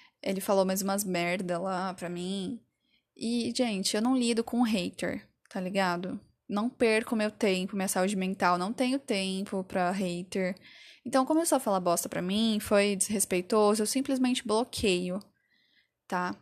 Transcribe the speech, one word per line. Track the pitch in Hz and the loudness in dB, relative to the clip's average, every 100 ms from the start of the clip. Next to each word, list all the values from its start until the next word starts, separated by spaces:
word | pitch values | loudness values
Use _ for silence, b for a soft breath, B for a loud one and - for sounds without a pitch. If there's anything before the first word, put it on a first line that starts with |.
| B B | B B
Ele | 196 190 | -4 -4
falou | 214 196 190 | 2 2 2
mais | 190 | 0
umas | 196 202 | 0 -2
merda | 202 175 175 185 180 170 | -2 -2 0 -2 -2 -4
lá | 190 180 190 | -2 -4 -4
pra | 180 175 | -6 -8
mim. | 175 185 196 180 233 _ _ _ _ _ - | -6 -4 -4 -6 -8 _ _ _ _ _ -8
E, | 226 240 226 233 | -4 -2 -2 0
gente, | 240 190 190 214 | 0 0 0 0
eu | |
não | 233 262 | 2 2
lido | 233 233 | 2 0
com | 233 240 | 0 0
hater, | 233 208 175 - 180 202 - _ _ | 2 2 -2 -4 -6 -6 -12 _ _
tá | 190 | -8
ligado? | 185 196 180 175 185 202 - _ - | -2 0 0 0 -4 -10 -14 _ -6
Não | 202 240 | -4 -4
perco | - 233 220 226 | 2 4 4 0
meu | 220 214 | -2 -2
tempo, | - 208 185 185 196 | 0 0 0 -2 -4
minha | 190 | -2
saúde | 190 190 190 | 0 0 0
mental, | 185 196 180 180 | -2 0 2 2
não | 185 | -2
tenho | 247 254 269 | -2 -2 -2
tempo | - 196 190 190 202 190 | -2 -2 -2 -4 -4 -6
pra | 185 190 180 | -4 -2 0
hater. | 190 185 175 185 196 185 - B B B B 240 | 0 -2 -4 -6 -2 -2 -4 B B B B 0
Então, | 262 | 0
começou | 262 320 - | 4 2 4
a | 277 | 2
falar | 226 190 | 2 2
bosta | 175 175 - | 2 0 -2
pra | 170 | -4
mim, | 180 208 226 214 | -2 2 2 0
foi | - 208 202 190 | 2 4 4 0
desrespeitoso, | - 208 - 180 180 220 208 214 | -2 -2 0 -2 2 4 4 4
eu | 214 | 0
simplesmente | 262 277 262 254 254 | -2 0 0 0 0
bloqueio, | 208 214 254 - 208 180 180 196 - _ _ _ _ _ _ _ - | 0 -2 -2 -2 0 0 -2 -6 -10 _ _ _ _ _ _ _ -6
tá? | 180 180 - | -4 -4 -8